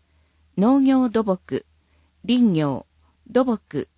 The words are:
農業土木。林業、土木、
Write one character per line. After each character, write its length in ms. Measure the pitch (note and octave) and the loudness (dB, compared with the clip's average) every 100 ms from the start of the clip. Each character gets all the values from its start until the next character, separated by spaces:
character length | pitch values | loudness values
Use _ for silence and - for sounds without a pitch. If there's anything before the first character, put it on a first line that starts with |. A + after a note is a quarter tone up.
| _ _ _ _ _ - | _ _ _ _ _ -2
農 240 | G#3+ C#4 | 2 2
業 260 | C4+ C4 B3+ | 2 2 0
土 160 | G#3+ | -2
木。 400 | G#3+ F#3 - C3+ - _ _ _ _ _ F#3 | -2 -4 -6 -10 -10 _ _ _ _ _ -2
林 260 | B3 A#3 | 2 2
業、 340 | D#3+ D3 B2+ - _ _ _ - | 2 -2 -4 -12 _ _ _ -4
土 160 | B3 C4 | -2 0
木、 420 | G#3+ - D3 - | -4 -6 -10 -10